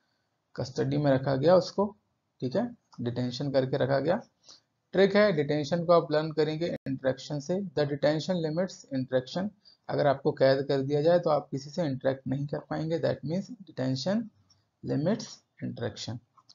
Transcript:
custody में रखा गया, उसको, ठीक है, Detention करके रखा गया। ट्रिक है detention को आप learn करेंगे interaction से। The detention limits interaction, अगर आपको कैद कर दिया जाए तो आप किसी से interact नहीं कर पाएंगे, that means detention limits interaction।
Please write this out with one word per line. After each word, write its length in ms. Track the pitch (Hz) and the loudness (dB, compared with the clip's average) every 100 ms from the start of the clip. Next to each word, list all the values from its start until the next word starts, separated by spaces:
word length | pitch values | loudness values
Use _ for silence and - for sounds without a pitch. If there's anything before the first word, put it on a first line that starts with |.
| _ _ _ _ _ - | _ _ _ _ _ -10
custody 420 | 127 131 135 143 | -6 -4 -2 0
में 140 | 143 | 2
रखा 240 | 131 135 135 | 2 2 2
गया, 200 | 147 185 | 6 6
उसको, 400 | 180 - 202 - _ _ _ _ | 4 0 -2 -4 _ _ _ _
ठीक 160 | 127 185 | -4 -2
है, 280 | 240 - _ - | -4 -6 _ -8
Detention 500 | 123 120 123 120 143 | -4 -4 -4 -4 -2
करके 260 | 135 131 143 | 0 0 0
रखा 220 | 131 135 | 0 0
गया। 220 | 139 196 - _ - - _ _ _ | 0 -2 -4 _ -20 -20 _ _ _
ट्रिक 240 | 185 196 202 | 2 4 6
है 160 | 208 | 4
detention 540 | 165 147 151 147 175 165 | 2 0 -2 0 0 4
को 80 | |
आप 180 | 170 - | 4 4
learn 200 | 151 160 | 0 0
करेंगे 460 | 156 156 156 170 175 - | 0 0 0 -4 -4 -6
interaction 520 | 135 131 131 - 147 | -2 -2 -2 -4 -6
से। 220 | 139 185 | -4 -4
The 220 | 196 - | -2 -2
detention 520 | 143 143 151 156 151 180 160 | -2 0 0 0 0 -2 -2
limits 400 | 156 185 - - 135 | -2 -4 -6 -8 -4
interaction, 540 | 127 131 131 - 202 - _ _ - | 0 0 0 -4 -6 -8 _ _ -6
अगर 180 | 131 147 | 0 2
आपको 240 | 139 156 | 2 0
कैद 340 | - 135 135 139 | 4 4 4 2
कर 160 | 139 | 0
दिया 200 | 135 147 | 0 2
जाए 180 | 151 175 | 4 4
तो 100 | 170 | 4
आप 180 | 147 - | 0 0
किसी 180 | 139 139 | -8 -8
से 160 | 165 165 | -4 -4
interact 420 | 135 131 135 - | -2 -2 -2 -2
नहीं 200 | 135 143 | -4 -4
कर 120 | 151 | -6
पाएंगे, 400 | - 151 156 165 | -6 -6 -2 0
that 180 | 131 127 143 | 0 -2 -4
means 320 | 175 202 - - | -4 -6 -12 -14
detention 640 | - 131 131 175 208 233 - _ _ _ _ - | -6 -2 -2 0 -2 -4 -12 _ _ _ _ -4
limits 420 | 135 156 226 - - _ _ 131 | -2 0 -2 -4 -16 _ _ -10
interaction। 540 | 120 117 104 - 120 - _ _ | -6 -6 -6 -10 -10 -12 _ _